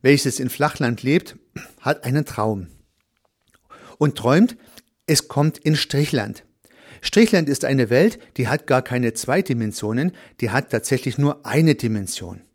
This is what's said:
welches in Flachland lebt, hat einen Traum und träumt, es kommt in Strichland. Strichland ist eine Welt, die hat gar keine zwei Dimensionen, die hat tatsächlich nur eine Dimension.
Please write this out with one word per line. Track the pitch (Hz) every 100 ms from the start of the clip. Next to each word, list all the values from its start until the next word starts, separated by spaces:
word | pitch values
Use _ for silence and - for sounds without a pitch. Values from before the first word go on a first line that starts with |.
welches | 131 143 139 -
in | 127
Flachland | - 147 - 127 113
lebt, | 127 147 - - _ - - _
hat | 127 151
einen | 127 139
Traum | 147 - 107 104 87 - _ _ _ _ _ _ _ _ _ - - -
und | 151 -
träumt, | 120 151 247 - - - _ _ -
es | 151 -
kommt | - 156 -
in | 156 151
Strichland. | - 135 151 135 101 - _ _ _ _ - -
Strichland | - - 220 190 156
ist | 135
eine | 127 135 113
Welt, | 123 202 - - -
die | 113
hat | 147 -
gar | 127
keine | - 123 120
zwei | 113 - 151
Dimensionen, | 190 120 107 - 104 113 165 - - _
die | 117
hat | 117 127
tatsächlich | 117 - 131 - 120
nur | 143 143
eine | - 147 160
Dimension. | 143 117 107 95 - 92 95 _